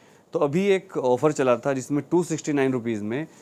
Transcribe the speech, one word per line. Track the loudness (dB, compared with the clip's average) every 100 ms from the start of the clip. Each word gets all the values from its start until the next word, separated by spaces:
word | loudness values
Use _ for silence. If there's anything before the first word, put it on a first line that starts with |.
| _ _ _
तो | -2
अभी | 0 2 2
एक | 0 -2 -4
ऑफ़र | 0 2 2
चला | 2 2 2
था | 0
जिसमें | -4 -2 -4 0
टू | 0
सिक्सटी | 0 -4 -2
नाइन | 0 0
रुपीज | 0 -4 -6
में | -4 -6 -8 -14